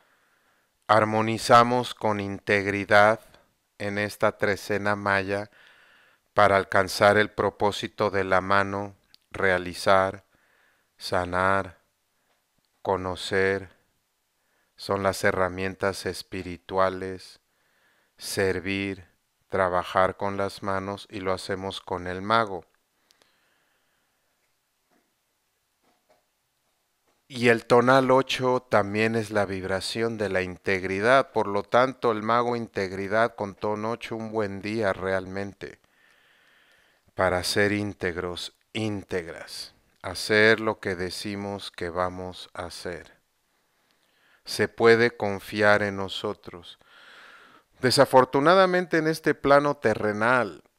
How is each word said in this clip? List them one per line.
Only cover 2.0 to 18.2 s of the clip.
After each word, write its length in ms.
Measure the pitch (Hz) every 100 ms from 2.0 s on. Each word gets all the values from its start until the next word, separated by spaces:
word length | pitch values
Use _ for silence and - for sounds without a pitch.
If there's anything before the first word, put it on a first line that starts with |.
| 110 104
integridad 1000 | 98 98 - 104 98 101 95 104 104 110 - _ _ _ _ _
en 200 | 101 101
esta 400 | 104 - 107 -
trecena 560 | 104 98 - 104 101
maya 560 | 104 101 98 95 101 104 _ - _ _ _ _ _ _
para 220 | - 101 98
alcanzar 640 | 92 101 92 - 104 104
el 120 | 107
propósito 800 | - 101 - 104 95 113 - 104
de 140 | 98
la 160 | 95 92
mano, 540 | 92 98 98 98 101 101 _ _ _
realizar, 920 | - 95 90 90 85 - 98 95 101 _ _ _ _ _ _ _ _
sanar, 800 | - 95 90 90 95 98 92 - _ _ _ _ _ _ _ _ _ _
conocer, 880 | - 92 92 90 - 98 95 98 95 _ _ _ _ _ _ _ _ _ _ _
son 260 | - 98
las 220 | 98 92
herramientas 840 | 101 92 92 90 95 92 98 95 -
espirituales, 1300 | 87 - 95 87 87 - 95 95 92 95 92 - - _ _ _ _ _ _ _
servir, 880 | _